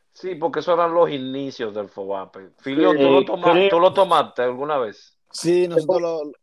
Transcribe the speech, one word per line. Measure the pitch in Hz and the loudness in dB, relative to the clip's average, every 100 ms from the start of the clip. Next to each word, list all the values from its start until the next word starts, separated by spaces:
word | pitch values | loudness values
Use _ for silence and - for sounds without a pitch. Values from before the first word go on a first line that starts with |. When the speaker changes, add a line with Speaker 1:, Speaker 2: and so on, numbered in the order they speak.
| _ | _
Speaker 1:
Sí, | _ 185 | _ -12
porque | 165 160 151 | -6 -6 -4
esos | 147 | -2
eran | 170 170 | 0 2
los | 170 160 | 2 0
inicios | 143 131 135 139 127 110 | 0 -8 -8 -10 -8 -8
del | 104 98 | -8 -10
fobape. | - 98 98 95 101 95 _ | -10 -10 -10 -10 -18 -20 _
Filión, | 135 139 170 151 | -6 0 2 4
Speaker 2:
Sí, | |
Speaker 1:
¿tú | 139 | 4
lo | 135 | 4
toma-, | - - 175 | 2 0 2
Speaker 2:
creo | 170 196 | 4 4
Speaker 1:
tú | 170 | 4
lo | 180 | 4
tomaste | 185 185 160 117 - | 4 2 2 0 -2
alguna | 123 123 143 147 | -4 -4 -4 -4
vez? | 110 - _ _ _ | -4 -8 _ _ _
Speaker 3:
Sí, | - 160 175 180 | -8 -2 0 0
nosotros | 170 156 185 | 0 0 -2
lo, | 170 160 147 123 | -2 -6 -8 -14